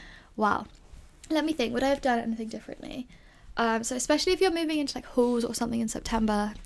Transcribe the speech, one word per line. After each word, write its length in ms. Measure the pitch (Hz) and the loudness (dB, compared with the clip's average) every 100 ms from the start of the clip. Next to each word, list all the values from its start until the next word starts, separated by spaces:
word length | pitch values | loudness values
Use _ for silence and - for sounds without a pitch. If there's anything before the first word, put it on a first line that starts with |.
| - - - - | -18 -20 -12 0
Wow. 300 | 214 - - - - - - - - | 2 0 -4 -16 -20 -20 -20 -14 -2
Let 160 | 311 311 | 0 0
me 80 | |
think. 200 | 311 226 | 0 0
Would 100 | 240 | 2
I 60 | 269 | 2
have 120 | 277 | 2
done 180 | 262 233 | 2 0
anything 300 | 226 226 220 | 0 -4 -6
differently? 580 | 220 - - - - 254 - - - - - | -10 -12 -14 -12 -12 -12 -16 -20 -20 -10 -2
Um, 260 | 226 226 | 0 0
so 120 | 233 254 | -2 -2
especially 380 | - 302 370 | 2 4 4
if 80 | 370 | 4
you're 100 | 381 | 4
moving 280 | 330 320 311 | 2 0 0
into, 180 | 277 254 | -2 -4
like, 80 | - | -4
halls 380 | - 240 240 | 2 4 4
or 120 | 233 226 | 0 -2
something 240 | 233 233 | -2 -2
in 80 | 226 | -2
September, 640 | - - 226 214 208 208 - | -4 -2 0 2 2 0 -4